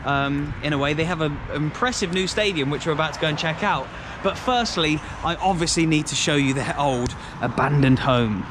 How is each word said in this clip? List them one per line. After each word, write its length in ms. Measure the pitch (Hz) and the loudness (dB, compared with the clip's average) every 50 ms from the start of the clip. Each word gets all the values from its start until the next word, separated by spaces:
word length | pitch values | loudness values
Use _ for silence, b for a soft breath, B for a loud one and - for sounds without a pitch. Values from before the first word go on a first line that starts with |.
| - | -2
um, 500 | 135 139 139 139 139 139 143 147 147 147 - | 0 0 0 0 0 0 -2 -2 -4 -6 -6
in 120 | - 147 147 | -4 -2 0
a 40 | 139 | 0
way. 160 | 139 143 156 | 0 0 0
They 120 | 151 160 | 0 0
have 160 | 165 185 160 | -2 0 0
an 160 | 160 156 147 - - - - | 0 -2 -2 -4 -6 -6 -4
impressive 580 | 147 147 151 151 - - 247 247 - 214 175 170 | -2 -2 -4 -2 0 -2 0 0 -2 -2 -2 0
new 140 | 185 190 180 | -2 -2 0
stadium, 420 | - - 214 208 196 156 139 135 | 0 0 0 2 2 0 0 0
which 160 | 147 135 - | -2 -2 -2
we're 60 | 170 | -2
about 220 | 156 147 156 156 143 | 0 0 0 -2 -2
to 60 | - | -2
go 60 | - 160 | -2 0
and 120 | 147 147 | 0 0
check 240 | - 165 160 160 202 | -2 -4 -2 -2 0
out. 240 | 208 175 143 131 123 B B B B B B - | 0 0 0 -2 -6 B B B B B B -2
But 140 | 190 196 - | -2 -2 -2
firstly, 640 | - - 254 247 233 214 - - 165 156 151 156 B B B B - | 0 2 2 2 2 0 0 0 2 2 2 0 B B B B -4
I 100 | 156 170 151 | -4 -4 0
obviously 500 | - 185 196 165 170 156 - 170 165 160 | 0 0 2 2 0 0 2 2 2 4
need 180 | 160 151 151 | 4 2 2
to 100 | 156 - | 0 -2
show 200 | - - - 151 | -2 0 2 2
you 180 | 147 139 135 131 | 2 2 2 2
their 260 | 139 131 - 165 - | 0 -2 -4 -2 0
old 360 | 143 143 131 123 123 123 - B B B B B | 0 0 0 0 -2 -2 -4 B B B B B
abandoned 560 | - 123 117 - 120 139 147 143 139 131 131 123 | -4 -2 0 0 0 2 4 6 6 6 6 4
home. 480 | - 135 131 120 120 110 107 92 80 - | 4 2 4 4 4 2 0 -2 -4 -6